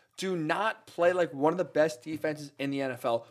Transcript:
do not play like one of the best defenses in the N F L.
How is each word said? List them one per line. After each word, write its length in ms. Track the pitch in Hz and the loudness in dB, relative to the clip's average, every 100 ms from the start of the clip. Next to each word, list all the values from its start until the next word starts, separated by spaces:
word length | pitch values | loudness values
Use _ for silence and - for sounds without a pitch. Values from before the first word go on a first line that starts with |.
| _ - | _ -6
do 200 | 190 180 | -2 -2
not 500 | 156 170 214 - - | 0 0 -2 -4 -8
play 260 | - 175 | 2 4
like 200 | 180 160 | 4 0
one 200 | 139 151 | 2 2
of 40 | 180 | 2
the 80 | |
best 380 | 160 151 160 160 | 0 2 2 0
defenses 500 | 156 151 156 147 143 - | -10 -6 -4 -6 -10 -6
in 120 | 139 | -4
the 120 | 139 | -2
N 100 | 135 | -4
F 120 | 123 | -4
L. 220 | 127 117 - | -2 -2 -4